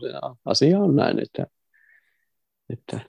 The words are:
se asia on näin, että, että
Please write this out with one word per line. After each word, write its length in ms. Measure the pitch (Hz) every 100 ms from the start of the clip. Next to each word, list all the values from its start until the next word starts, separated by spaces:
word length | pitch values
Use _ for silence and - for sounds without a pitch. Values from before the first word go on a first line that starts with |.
se 80 | 131 - - 127
asia 340 | - - 143 190
on 180 | 196 143
näin, 220 | - -
että, 240 | - - - _ _ _ _ _ _ _ _ _ _ _ -
että 280 | - - 113